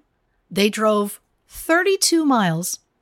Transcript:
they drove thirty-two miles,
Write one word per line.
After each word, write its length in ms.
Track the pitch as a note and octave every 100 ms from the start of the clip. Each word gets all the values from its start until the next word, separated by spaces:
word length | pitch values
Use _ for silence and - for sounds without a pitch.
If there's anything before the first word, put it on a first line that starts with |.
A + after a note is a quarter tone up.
| _ _ _ _ -
they 200 | F3 G#3
drove 500 | G#3+ A3 G#3 G#3 - _ _ _
thirty-two 760 | - - E4+ F#4 G4 - E4
miles, 540 | D4+ B3 F#3 D#3+ F3+ - _ _